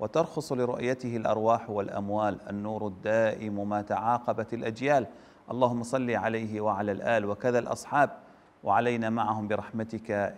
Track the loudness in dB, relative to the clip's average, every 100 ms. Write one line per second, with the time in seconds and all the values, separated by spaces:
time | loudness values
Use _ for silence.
0 | -2 0 0 -4 -4 -2 0 0 -2 -2
1 | -2 -2 0 2 4 2 2 -4 -2 -4
2 | -2 0 0 -2 -6 -6 -6 -4 -6 -4
3 | 2 4 4 0 -4 -4 -2 -2 0 0
4 | 2 0 0 -2 -2 -4 -4 -2 2 2
5 | 2 -8 -20 -20 -8 2 2 2 -2 -2
6 | 0 0 0 -2 -4 -2 0 0 0 0
7 | 2 2 2 0 2 2 0 -4 0 4
8 | 4 2 -18 -20 _ _ 2 4 4 0
9 | 0 0 0 0 0 -2 -2 -6 -6 -6
10 | -2 0 0